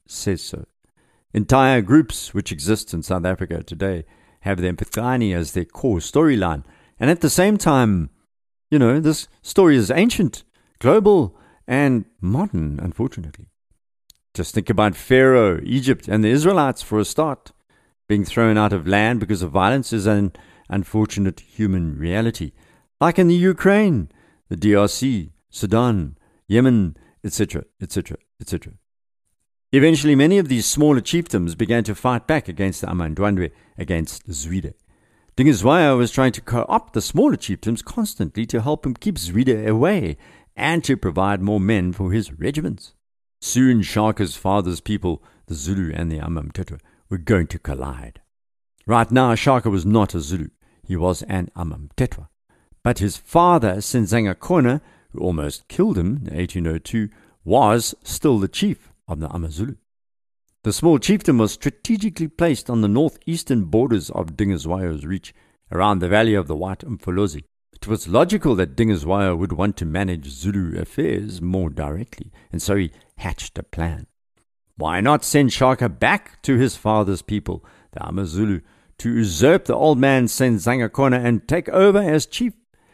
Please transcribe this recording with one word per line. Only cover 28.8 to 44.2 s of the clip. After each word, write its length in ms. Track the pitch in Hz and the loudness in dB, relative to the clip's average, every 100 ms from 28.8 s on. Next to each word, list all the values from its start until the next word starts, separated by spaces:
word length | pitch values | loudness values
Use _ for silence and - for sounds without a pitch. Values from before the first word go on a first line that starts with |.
| _ _ _ _ _ _ _ _ _ | _ _ _ _ _ _ _ _ _
Eventually, 420 | 135 160 151 151 139 | 4 6 4 4 4
many 220 | 156 196 | 6 4
of 100 | 147 | 2
these 180 | 120 - | -2 -2
smaller 360 | 147 151 131 | 2 4 4
chiefdoms 560 | - 170 170 101 85 82 | 2 -4 -2 -2 -2 -4
began 260 | 113 117 | 0 0
to 120 | 107 98 | -2 -4
fight 300 | 127 120 - | -2 -2 -2
back 220 | 156 - | -4 -4
against 320 | 82 95 - | -4 -4 -4
the 80 | 85 | -6
AmaNdwandwe, 640 | 87 80 80 104 95 80 _ _ - | -4 -4 -2 -2 0 -4 _ _ -14
against 520 | 85 85 80 - - | -4 -4 -4 -10 -14
Zwide. 460 | 69 80 92 - - _ _ _ _ _ - | -12 -6 -6 -6 -14 _ _ _ _ _ 2
Dingiswayo 600 | 147 104 117 175 151 123 | 4 6 4 4 4 4
was 140 | 117 | 0
trying 220 | - 131 | 2 0
to 80 | - | 0
co-opt 520 | - 117 - 220 - | -6 -4 0 -2 -2
the 80 | 107 | -6
smaller 360 | - 170 285 165 | -2 2 2 0
chieftains 440 | - 90 113 117 | -4 -6 -4 -6
constantly 640 | - - 107 - 85 107 117 | -6 -6 -6 -4 -6 -4 -4
to 140 | 117 | -4
help 240 | 131 151 135 | -2 -4 -4
him 80 | |
keep 220 | 117 208 156 | -4 -6 -6
Zwide 520 | 87 98 127 110 110 | -4 0 2 0 0
away 500 | 113 165 202 87 71 - _ _ - | 2 2 0 -2 -8 -16 _ _ -6
and 280 | 151 170 | -2 -2
to 140 | - 127 | -2 -2
provide 440 | 92 92 98 98 | -2 0 0 0
more 180 | 101 104 | 0 0
men 340 | 98 107 90 | 0 0 -2
for 180 | 87 92 | -4 -2
his 220 | 110 92 | -2 -4
regiments. 600 | 78 123 147 - - - _ _ _ _ _ | -6 -6 -4 -6 -8 -14 _ _ _ _ _
Soon 420 | - 127 131 113 | -4 2 4 4
Shaka's 540 | 85 107 110 110 | 0 0 0 0